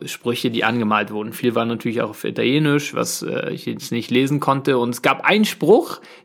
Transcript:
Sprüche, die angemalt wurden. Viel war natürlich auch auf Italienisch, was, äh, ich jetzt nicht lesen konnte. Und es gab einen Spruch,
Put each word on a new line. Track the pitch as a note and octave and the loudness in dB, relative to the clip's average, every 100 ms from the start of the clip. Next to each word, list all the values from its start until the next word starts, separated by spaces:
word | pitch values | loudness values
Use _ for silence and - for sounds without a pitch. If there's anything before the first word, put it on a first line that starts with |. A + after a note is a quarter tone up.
Sprüche, | - - A#2+ B2 B2+ | -12 -6 -4 -2 -2
die | A2+ | 0
angemalt | A2 A#2+ G#2+ G#2+ G#2 | 0 0 2 0 0
wurden. | G#2 G#2+ | -6 -8
Viel | - B2 | -2 0
war | A2+ | 0
natürlich | A#2 A#2 B2 A2+ | -2 -2 -4 -4
auch | A2+ | -4
auf | G#2+ | -6
Italienisch, | - A#2 A#2 C#3+ D3+ C#3+ C#3+ | -6 -2 2 2 2 2 0
was, | A2+ - - | -4 -4 -4
äh, | - - - | -6 -4 -6
ich | - A#2+ | -6 -8
jetzt | A2+ - | -8 -6
nicht | A#2 A2 | -6 0
lesen | B2 C3+ D3 | 2 2 0
konnte. | C#3 C3+ C3+ B2+ | 0 0 2 2
Und | A#2+ | 0
es | A#2 | 0
gab | C#3 B2+ | 0 2
einen | - G#3 | 4 4
Spruch, | G#3+ - D#3 A#3+ E4 - - - | 2 2 6 6 4 -8 -16 -12